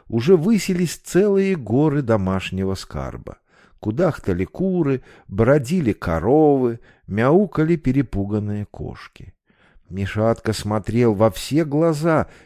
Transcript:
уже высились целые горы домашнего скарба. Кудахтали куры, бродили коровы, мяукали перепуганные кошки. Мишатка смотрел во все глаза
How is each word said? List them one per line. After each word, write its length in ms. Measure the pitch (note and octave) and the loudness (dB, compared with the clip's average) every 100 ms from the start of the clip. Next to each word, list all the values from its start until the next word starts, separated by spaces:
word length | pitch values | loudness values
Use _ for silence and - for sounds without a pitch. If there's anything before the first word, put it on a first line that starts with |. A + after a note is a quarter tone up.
| - | -6
уже 260 | A2+ C3 F#3 | -2 4 4
высились 600 | E3+ A3 - F3+ F3+ - | 4 0 0 -2 -2 -4
целые 580 | - F3 G#3 G3 G3 F#3 | -2 0 2 2 0 -2
горы 460 | G#2 A#2+ D#3 C#3+ | 0 0 2 0
домашнего 720 | A#2+ A2 F#2 F#2+ - F#2+ F#2+ F#2+ | 0 0 0 -2 -4 -4 -4 -6
скарба. 640 | - - C2 A#1+ - - _ _ _ _ | -8 -10 -10 -12 -16 -18 _ _ _ _
Кудахтали 640 | G#2+ A#2 F3 - - F2+ | -6 -2 -2 -2 -4 -4
куры, 600 | F#2 - F#3+ F3+ C#3+ C3 - - - | -4 -4 -2 0 0 -2 -6 -20 -8
бродили 640 | F#2+ A2+ D3+ A#2+ F#3 B2 | 0 4 4 2 0 0
коровы, 880 | F#2+ - E2 F#2 D3 D3+ C#3 B2 A#2 - _ - | -2 -2 -2 2 4 4 4 0 -4 -12 _ -6
мяукали 680 | G2+ B2 F3 G#3 - D#3 E3+ | 0 4 4 2 0 0 0
перепуганные 880 | - C3 C3 G2 G2 G#2 G#2 G#2 G2+ | 0 0 -2 -4 -4 -4 -4 -6 -10
кошки. 680 | - - - - - - - _ _ _ _ - | -12 -14 -14 -20 -20 -20 -20 _ _ _ _ -12
Мишатка 600 | F#2+ F#2+ G#2+ A2 A2+ A2 | -6 -4 0 0 0 -2
смотрел 640 | G#2 G#2 G#2+ F#2+ A2+ A#2+ | -4 -2 -4 -2 2 2
во 180 | G2 A2 | 4 2
все 320 | - - C#3+ | 0 -2 -2
глаза 640 | D#3 C#3+ E3+ D3 E3 D#3 - - | 0 0 0 2 2 2 0 -8